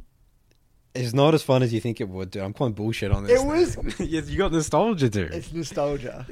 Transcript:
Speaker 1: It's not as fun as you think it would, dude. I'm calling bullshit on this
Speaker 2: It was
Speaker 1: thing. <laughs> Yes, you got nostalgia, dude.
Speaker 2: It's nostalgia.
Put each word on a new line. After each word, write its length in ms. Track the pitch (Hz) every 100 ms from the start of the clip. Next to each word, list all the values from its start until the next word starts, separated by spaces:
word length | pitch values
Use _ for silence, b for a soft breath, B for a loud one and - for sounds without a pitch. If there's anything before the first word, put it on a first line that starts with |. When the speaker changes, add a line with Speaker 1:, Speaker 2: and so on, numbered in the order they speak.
| - _ _ _ _ _ _ _ _ 127
Speaker 1:
It's 180 | 123
not 200 | 120 147
as 100 | 156
fun 200 | - 131
as 100 | 127
you 60 | 113
think 180 | 120 110
it 60 | 107
would, 220 | 92 95
dude. 100 | 101
I'm 100 | 98
calling 200 | 104 131
bullshit 380 | 104 107 113 101
on 120 | 98 101
this 160 | 254
Speaker 2:
It 40 | 277
was 300 | 311 349 -
Speaker 1:
thing. 320 | - - 165
<laughs> 20 |
Yes, 200 | 160 147
you 80 | 143
got 140 | 196
nostalgia, 580 | 160 151 151 214 196 131
dude. 240 | 101 85
Speaker 2:
It's 180 | 170 -
nostalgia. 720 | 156 151 - 143 143 127 - 123